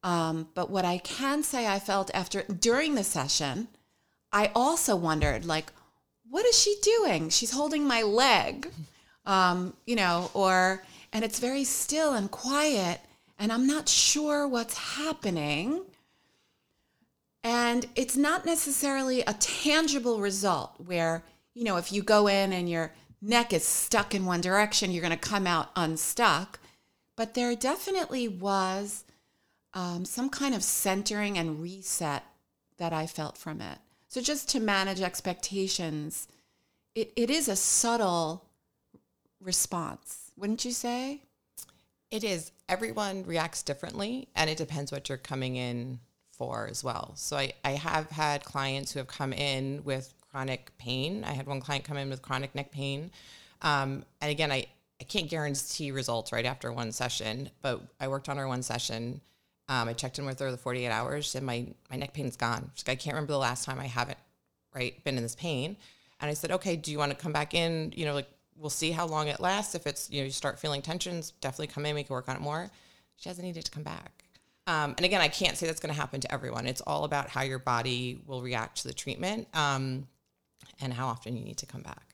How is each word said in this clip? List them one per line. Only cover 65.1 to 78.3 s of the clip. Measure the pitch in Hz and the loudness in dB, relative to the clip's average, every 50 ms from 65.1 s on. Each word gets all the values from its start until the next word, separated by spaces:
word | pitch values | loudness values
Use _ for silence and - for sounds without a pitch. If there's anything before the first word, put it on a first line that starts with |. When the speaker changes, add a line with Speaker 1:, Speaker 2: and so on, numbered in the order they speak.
| 135 | -2
Speaker 2:
in | 127 117 | -2 -4
this | 117 - | -6 -8
pain." | - 151 170 151 127 131 165 202 - - - - _ _ _ _ _ | -8 -6 -4 -2 -2 -4 -4 -6 -10 -18 -20 -20 _ _ _ _ _
And | - 147 | -6 -4
I | 151 | -4
said, | 151 - 160 | -4 -2 -2
"Okay, | 175 185 - 196 175 | -2 -2 0 -2 -2
do | 165 151 151 | -2 -4 -6
you | 151 147 | -2 -2
wanna | 147 143 139 | 0 -2 -2
come | - - 170 151 | -4 -6 -2 -2
back | 156 151 - - | -2 -2 0 0
in? | 170 170 165 165 160 156 156 - | 0 0 2 0 -2 -4 -6 -6
You | - 165 | -4 -4
know, | 147 143 | -2 -2
like, | 143 139 - _ _ _ _ _ | -4 -4 -6 _ _ _ _ _
we'll | - 151 151 | -10 -8 -6
see | - - 160 160 | -4 -2 -2 -2
how | 170 156 175 | 0 -2 -2
long | 165 156 156 151 | -2 0 -2 -2
it | 151 143 - | -2 -2 -2
lasts. | - 180 190 208 214 208 - | 0 0 0 0 -2 -4 -6
If | 170 - | -6 -6
it's, | 147 139 - - - | -6 -6 -6 -10 -6
you | - 143 | -4 -4
know, | 135 | -4
you | 135 | -4
start | 135 - - 143 139 - | -6 -4 -4 -4 -6 -4
feeling | - 156 143 139 | -4 -4 -4 -4
tensions, | 139 160 160 180 - 180 175 170 156 - - _ | -4 -6 -6 -4 -4 -4 -6 -6 -8 -10 -12 _
definitely | - 135 131 - 156 | -8 -8 -6 -6 -10
come | 147 - 143 147 | -8 -6 -6 -4
in. | 151 151 | -2 -2
We | 147 139 | -4 -4
can | - 139 | -4 -6
work | 123 127 - | -6 -4 -6
on | 131 | -6
it | - | -4
more." | - 147 151 160 175 202 - - _ _ _ _ _ _ _ | -4 -4 -4 -4 -6 -8 -14 -20 _ _ _ _ _ _ _
She | _ - | _ -12
hasn't | 190 185 175 175 | -12 -10 -8 -8
needed | 180 170 165 165 | -8 -8 -8 -8
to | - | -8
come | - 151 151 | -8 -8 -10
back. | 147 156 - - - _ _ - _ _ _ _ _ _ _ _ | -8 -10 -10 -12 -18 _ _ -20 _ _ _ _ _ _ _ _
Um, | - 170 156 151 143 - | 0 2 2 2 0 2
and | - 175 | 2 4
again, | 180 202 190 | 4 6 6
I | 165 | 4
can't | 147 - - 196 160 - | 4 4 2 0 0 2
say | - 170 | 2 -2
that's | 160 160 - | -2 -2 -2
gonna | - 156 151 | -4 -4 -2
happen | 147 143 139 - 139 | -2 -4 -4 -4 -6
to | 127 127 | -4 -4
everyone. | - 139 127 123 117 117 123 | -4 -4 -4 -6 -6 -4 -2
It's | 127 131 - | -4 -4 -4
all | - - 147 147 151 | -4 -4 -2 -2 -2
about | 147 151 143 139 143 | -2 -2 -2 -2 -2
how | - 131 | -4 -4
your | 135 135 135 127 | -2 -2 -4 -4
body | 127 135 120 117 117 131 123 123 127 123 123 127 - | -2 0 0 0 0 0 -2 -2 -4 -6 -8 -10 -12
will | - | -10